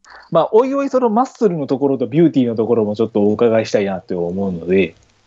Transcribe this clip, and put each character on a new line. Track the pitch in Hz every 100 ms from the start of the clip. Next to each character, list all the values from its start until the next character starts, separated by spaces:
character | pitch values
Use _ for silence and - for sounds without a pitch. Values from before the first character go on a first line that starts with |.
| _ - -
ま | 170
あ、 | 147
お | 220 262
い |
お | 277
い | 277
そ | 254
の | 247
マ | 214
ッ | 269
ス | - 220
ル | 170
の | 139
と | 135
こ | 139
ろ | 135
と | 120
ビ | 139
ュ | 165
ー |
テ | 139
ィ |
ー | 120
の | 113
と | 110
こ | 117
ろ |
も | 104 104
ち |
ょ | 113
っ |
と | 107
お | 104
伺 | 107 120 110
い | 110
し |
た | 113
い | 98
な | 92
っ | -
て | 92
思 | 85 92 98
う |
の | 87 80
で、 | 95 87 - _ _